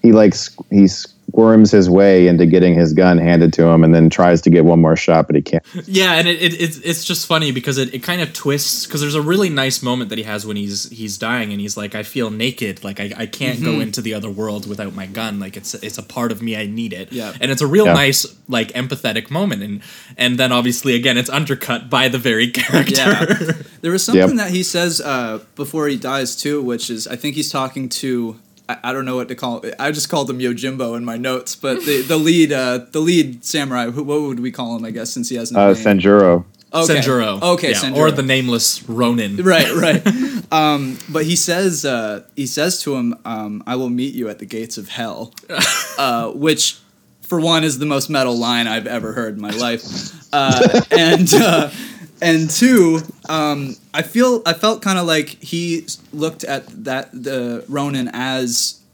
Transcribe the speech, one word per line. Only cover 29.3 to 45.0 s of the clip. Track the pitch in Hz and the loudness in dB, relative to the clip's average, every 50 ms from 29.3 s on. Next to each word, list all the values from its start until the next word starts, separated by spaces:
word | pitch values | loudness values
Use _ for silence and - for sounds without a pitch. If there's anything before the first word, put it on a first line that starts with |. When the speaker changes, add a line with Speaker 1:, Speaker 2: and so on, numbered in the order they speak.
| 127 | -10
Speaker 3:
call, | 127 - 127 120 - - 110 123 - | -8 -6 -8 -8 -6 -8 -12 -10 -6
I | 135 147 | -4 -4
just | 151 147 139 - | -4 -4 -6 -4
called | - 156 139 127 | -2 -4 -2 -4
him | 135 123 | -6 -4
Yojimbo | 127 123 120 110 113 135 131 131 127 117 117 | -4 -4 -4 -4 -6 -8 -6 -6 -6 -6 -6
in | 117 120 | -6 -8
my | 120 113 | -8 -8
notes, | 117 123 131 131 127 123 - - | -6 -4 -4 -4 -4 -6 -10 -14
but | - - 135 127 123 349 | -8 -6 -4 -4 -4 -2
the, | 147 147 135 127 | -2 -2 -2 0
the | 131 165 | 0 0
lead, | 156 151 160 175 170 160 147 147 | 0 2 2 4 4 4 2 2
uh, | 135 131 127 123 123 120 _ - | -2 -2 -2 -2 -4 -6 _ -6
the | 156 | -2
lead | 156 165 180 170 151 131 127 120 - | 0 2 2 2 2 0 -4 -12 -10
samurai, | - - 156 143 139 127 123 120 117 | -6 -4 -4 -4 -2 -4 -4 -4 -4
who, | 120 139 147 | -4 -6 -6
what | 139 147 151 151 | -2 -2 -2 -2
would | 143 131 120 | -4 -6 -6
we | 120 127 - | -6 -8 -8
call | - 127 117 117 | -8 -8 -8 -8
him, | 113 113 | -8 -8
I | 113 107 | -8 -10
guess, | 117 113 117 | -10 -10 -10
since | - 127 117 - | -8 -8 -8 -6
he | 131 | -6
has | 120 117 113 | -8 -8 -4
no | 120 107 | 0 4
Speaker 1:
Uh, | 101 101 98 | 4 4 4
Speaker 3:
name? | - - | 4 4
Speaker 1:
Sanjuro. | 107 101 98 87 101 101 104 98 90 87 87 87 - _ _ _ _ - | 2 2 4 6 6 6 8 8 6 6 4 2 -4 _ _ _ _ -4
Speaker 3:
Okay. | 156 165 165 156 143 | -2 0 2 2 2
Speaker 2:
Sanjuro. | 127 135 131 123 113 107 98 98 - 180 180 | 2 2 0 0 0 -2 -4 -2 0 0 0
Speaker 3:
Okay, | 175 175 147 | 0 0 0
Speaker 2:
Yeah, | 117 | 0
Speaker 3:
Sanjuro. | 101 - 131 135 | 0 -2 -2 0
Speaker 2:
or | 143 156 156 151 | 2 2 2 2
the | 139 131 | 0 0
nameless | 131 131 131 127 123 120 117 117 - - - - - | 0 0 0 0 0 -2 0 0 -2 -4 -4 -8 -10
Ronin. | 117 117 123 117 120 120 110 101 101 101 | -4 0 0 0 0 0 -2 -4 -4 0
Speaker 3:
Right, | 180 185 185 165 - - - | 2 4 4 4 4 2 0
right. | 170 160 170 - 170 - | 0 2 2 2 2 2
Speaker 2:
<laughs> | 208 214 254 262 277 277 226 175 - - | 0 0 0 -2 -4 -4 -8 -8 -2 0
Speaker 3:
Um, | 156 156 151 147 143 139 131 131 - - - | 0 2 2 0 0 -2 -6 -8 -10 -14 -6
but | 151 156 151 | -4 -4 -2
he | 156 175 | 0 0
says, | 165 - - 170 175 196 190 175 135 - | 0 0 -2 -2 0 0 -2 -2 -2 -4
uh, | 139 127 120 113 107 104 101 - _ _ | -4 -4 -4 -4 -6 -8 -10 -12 _ _
he | - 139 | -8 -8
says | 127 - - 147 180 180 - - | -6 -4 -2 -2 -2 -2 -4 -4
to | 147 139 | -4 -4
him, | 131 120 120 117 - _ | -2 -2 -4 -4 -6 _
um, | - 117 110 107 107 104 104 - | -10 -10 -8 -8 -10 -10 -10 -8
"I | - 123 | -6 -6
will | 127 131 123 | -4 -4 -4
meet | 120 123 127 139 135 | -2 -4 -4 -6 -6
you | - 120 107 | -6 -8 -8
at | 104 - | -8 -12
the | 107 | -14
gates | 98 113 110 113 117 - | -12 -10 -10 -10 -10 -10
of | - 104 98 | -14 -14 -14
hell," | - - | -10 -10